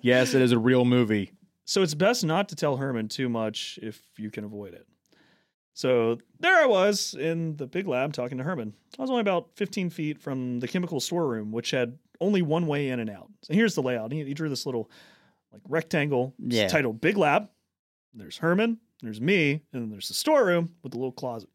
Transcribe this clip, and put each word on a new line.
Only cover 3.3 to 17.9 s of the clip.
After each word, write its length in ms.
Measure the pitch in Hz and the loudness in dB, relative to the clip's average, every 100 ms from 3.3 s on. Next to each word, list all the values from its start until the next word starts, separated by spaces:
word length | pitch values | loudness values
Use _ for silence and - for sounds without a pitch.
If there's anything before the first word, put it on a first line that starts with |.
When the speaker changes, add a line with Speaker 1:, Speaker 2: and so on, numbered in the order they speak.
| 117 110 113 - - | -2 -4 -6 -12 -12
Speaker 2:
if 180 | 110 104 _ - | -12 -14 _ -12
you 140 | 107 | -10
can 140 | 104 | -10
avoid 300 | 104 104 101 | -12 -12 -14
it. 120 | 85 _ _ _ _ _ _ _ _ _ | -18 _ _ _ _ _ _ _ _ _
So 440 | - 131 123 117 117 _ _ | -4 2 4 4 0 _ _
there 180 | 339 370 | 4 6
I 100 | 285 | 6
was 480 | 202 196 202 - - | 6 4 2 -4 -4
in 380 | 156 165 165 147 | -4 -2 -4 -6
the 100 | 135 | -6
big 220 | 175 196 | -6 -2
lab 240 | 127 139 | -2 -2
talking 260 | 143 123 127 | -4 -6 -6
to 60 | |
Herman. 300 | 135 175 107 104 _ - | -6 -6 -8 -12 _ -10
I 40 | |
was 80 | 262 | -4
only 100 | 247 | -2
about 280 | 208 180 165 - | 0 0 -2 -8
fifteen 320 | 202 - 180 | -6 -4 -6
feet 280 | 170 151 147 | -4 -6 -6
from 400 | - 131 127 120 | -8 -6 -4 -4
the 80 | - | -4
chemical 320 | 185 175 160 | -4 -4 -4
storeroom, 520 | - 170 156 113 107 | -4 -2 -2 -2 -4
which 180 | 110 117 | -6 -2
had 280 | 139 120 127 _ _ | -2 -2 -4 _ _
only 220 | 185 202 | 0 2
one 240 | 165 160 170 | 2 0 0
way 220 | 143 143 | -2 -2
in 100 | 127 | -2
and 80 | 110 | -6
out. 180 | 101 - - | -8 -18 -20
So 120 | - | -2
here's 200 | 165 226 | 2 2
the 80 | 170 | 2
layout. 300 | 127 123 110 | -2 -2 -4
He, 120 | 156 | -6
he 100 | 139 | -6
drew 140 | 143 156 | -4 -4
this 180 | 135 - | -4 -4
little, 240 | 123 107 - - _ _ _ _ | -4 -6 -12 -20 _ _ _ _
like, 100 | 101 - | -20 -6
rectangle. 680 | - 160 165 147 135 127 - | -4 -2 0 2 0 -2 -4
It's 120 | - 120 | -2 2
Speaker 3:
Yeah. 120 | 101 | 4
Speaker 2:
titled 320 | 160 131 113 | 2 0 0
Big 160 | 156 202 | 0 4
Lab. 320 | 156 127 107 _ _ _ _ | 4 4 0 _ _ _ _